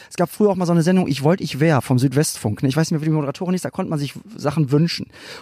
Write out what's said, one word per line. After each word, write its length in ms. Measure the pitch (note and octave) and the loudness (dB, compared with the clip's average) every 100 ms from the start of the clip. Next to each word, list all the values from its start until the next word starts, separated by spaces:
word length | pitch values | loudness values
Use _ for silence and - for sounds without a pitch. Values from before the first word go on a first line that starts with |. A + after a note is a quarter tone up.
| - | -8
es 80 | - | -2
gab 140 | F3 | -2
früher 200 | - G#3 | 2 2
auch 40 | F#3 | 2
mal 120 | E3+ | 2
so 40 | |
eine 120 | E3+ | 2
Sendung, 240 | D#3+ F#3 - | 4 2 2
Ich 160 | C3+ | 2
wollt, 180 | C#3+ G3 | 2 2
ich 180 | - C3 | -2 0
wär 220 | E3 C3+ | 2 2
vom 160 | - B2+ | 2 2
Südwestfunk. 640 | C3+ C3 D#3+ - A2+ G#2 | 2 2 0 -2 -6 -2
Ne? 80 | C#3 | -2
Ich 80 | C3+ | 0
weiß 140 | D#3+ | -2
nicht 0 | |
mehr, 100 | D#3+ | -2
wie 40 | D#3 | 0
die 60 | D#3 | -2
Moderatorin 380 | C#3 - F3+ F3+ | -2 -6 -4 -4
hieß, 80 | |
da 80 | - | -4
konnte 180 | - F#3 | -6 -4
man 80 | D3+ | -4
sich 160 | C#3 - - - | -6 -10 -18 -8
Sachen 340 | C#3+ D#3+ C3 | -2 0 2
wünschen. 360 | D3 E3 - - - - - | 2 2 -2 -12 -16 -20 -10